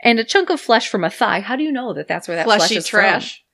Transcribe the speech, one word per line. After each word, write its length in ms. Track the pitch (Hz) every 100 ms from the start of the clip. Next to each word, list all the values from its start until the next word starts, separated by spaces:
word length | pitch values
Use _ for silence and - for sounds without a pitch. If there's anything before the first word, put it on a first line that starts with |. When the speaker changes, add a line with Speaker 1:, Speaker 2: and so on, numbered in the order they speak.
Speaker 1:
and 160 | 240 226
a 60 | 226
chunk 240 | 392 370
of 100 | 311
flesh 300 | - 226 -
from 160 | 208 165
a 40 |
thigh. 300 | - 220 180
How 160 | 202 262
do 80 |
you 80 | 311
know 220 | 262 247
that 160 | 147 -
that's 180 | 170 -
where 80 | 170
that 80 |
Speaker 2:
Fleshy 320 | 190 214 262 208
Speaker 1:
flesh 20 |
is 100 | 160
Speaker 2:
trash. 500 | 214 196 175 - -
Speaker 1:
from? 80 | _